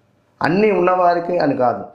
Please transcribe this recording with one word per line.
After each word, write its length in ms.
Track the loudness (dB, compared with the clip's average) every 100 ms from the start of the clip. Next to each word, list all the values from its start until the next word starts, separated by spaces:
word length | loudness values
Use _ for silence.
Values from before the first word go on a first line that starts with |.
| _ _ _ -6
అన్నీ 280 | -2 2 2
ఉన్నవారికి 680 | 2 0 2 2 0 -2 -2
అని 180 | -2 0
కాదు, 280 | -2 -2 -10